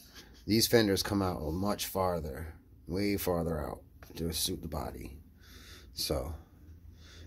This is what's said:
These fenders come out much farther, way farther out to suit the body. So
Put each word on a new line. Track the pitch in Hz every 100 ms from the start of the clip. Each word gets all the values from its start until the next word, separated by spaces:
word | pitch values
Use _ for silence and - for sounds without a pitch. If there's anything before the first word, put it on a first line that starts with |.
| - - - - -
These | 110 -
fenders | 117 104 95
come | - 101
out | 95 65 76
much | 87 101 98 -
farther, | 95 92 85 76 73 82 - - - -
way | 92 101 98
farther | - 85 82 78
out | 69 - - - - -
to | 80
suit | 80 87 92
the | 80
body. | 80 64 - - - - - - - - - -
So | - - 71 69 78 - - - - - - - -